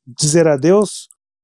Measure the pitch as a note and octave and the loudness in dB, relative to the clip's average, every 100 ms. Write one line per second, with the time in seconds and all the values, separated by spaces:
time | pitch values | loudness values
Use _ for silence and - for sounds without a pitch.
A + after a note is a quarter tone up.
0 | - B2 D3+ D#3+ D#3+ C#3+ D3+ G3 G#3 - | -20 -6 -2 2 2 2 2 0 0 -8
1 | - _ _ _ | -20 _ _ _